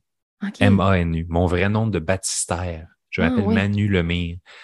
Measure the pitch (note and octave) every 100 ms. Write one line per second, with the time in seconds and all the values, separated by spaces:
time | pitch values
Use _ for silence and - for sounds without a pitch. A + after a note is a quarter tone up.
0 | - _ _ _ G3+ - G3 G2 F#2+ F#2
1 | E2+ E2 E2+ E2+ F2+ F2 G2+ G#2+ A2+ F#2
2 | D#2+ F#2 - - - F2 F2+ D#2+ E2+ _
3 | _ - A#3+ B3+ G2+ G2 G2+ G2+ G#2 F#2
4 | E2+ F2 F2 F2 - -